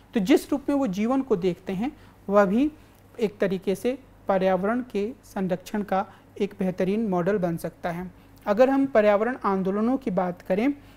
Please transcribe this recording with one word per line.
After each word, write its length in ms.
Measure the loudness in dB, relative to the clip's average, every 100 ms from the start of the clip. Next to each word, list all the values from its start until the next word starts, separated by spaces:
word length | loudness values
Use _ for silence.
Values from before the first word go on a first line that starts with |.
| -6
तो 60 | -2
जिस 300 | 4 4 2
रूप 120 | -4 -2
में 80 | 0
वो 100 | 0
जीवन 360 | -2 0 0
को 140 | 0 0
देखते 360 | 0 -4 -6
हैं 240 | -6 -6 -8 -20 -16 0
वह 160 | 4
भी 280 | 4 2 0 -4 -20 -20 -18 -4
एक 180 | -4 -2
तरीके 360 | -2 -2 -2
से 240 | -2 -2 -6 -10 -10 -2
पर्यावरण 560 | 2 2 2 0 -2 -4
के 200 | -6 -6 -8
संरक्षण 580 | -12 -6 -4 -4 -6 -6
का 240 | -2 -2 -4 -10 -14 -6
एक 140 | -6 -4
बेहतरीन 500 | -4 -2 -2 -2 0
मॉडल 300 | 0 0 0
बन 180 | -2 -4
सकता 340 | -8 -8 -8
है। 200 | -8 -10 -14 -20 -10 -2
अगर 240 | 4 4
हम 160 | 4 2
पर्यावरण 500 | 4 4 4 0 -2
आंदोलनों 520 | 0 0 0 0 0 -2
की 140 | -2
बात 320 | -2 -2 -4
करें 320 | -4 0 0 -2 -10